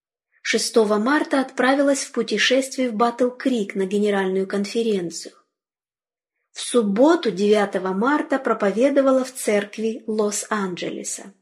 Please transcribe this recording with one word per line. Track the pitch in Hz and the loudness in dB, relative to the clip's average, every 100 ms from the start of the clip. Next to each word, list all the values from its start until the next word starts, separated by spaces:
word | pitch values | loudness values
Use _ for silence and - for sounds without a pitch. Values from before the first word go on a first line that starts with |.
| _ _ _ _ | _ _ _ _
Шестого | - 226 - 240 208 214 | -2 -2 0 2 2 2
марта | 226 302 320 277 | 2 0 2 0
отправилась | 262 - 254 277 285 277 | -2 0 2 4 2 0
в | - | -2
путешествие | 247 220 208 - 254 262 - 254 | -4 -2 0 2 2 0 -2 -2
в | 214 | 2
Батл-Крик | 240 233 247 247 277 240 196 | 0 2 -2 0 0 0 -2
на | 190 190 | -4 -2
генеральную | 202 208 196 190 190 190 | 0 2 2 0 0 0
конференцию. | 202 202 233 226 202 170 - - - _ _ _ _ _ _ _ _ _ _ _ - | -2 -2 -2 0 0 -2 -8 -14 -18 _ _ _ _ _ _ _ _ _ _ _ -14
В | |
субботу, | - 247 208 196 294 339 226 | -2 0 2 4 4 4 0
девятого | 180 202 214 202 190 185 | 0 2 2 2 -2 -4
марта, | 190 247 302 311 262 | 0 0 0 -2 -2
проповедовала | 262 220 202 196 277 277 269 262 262 | -2 0 0 2 2 4 4 2 0
в | |
церкви | - - 208 202 - 220 226 - | -6 -2 0 -2 -6 -6 -6 -6
Лос-Анджелеса. | 214 208 208 - 214 190 175 - - 202 - 196 - | -2 -2 -4 -4 -4 -4 -6 -8 -8 -10 -12 -14 -20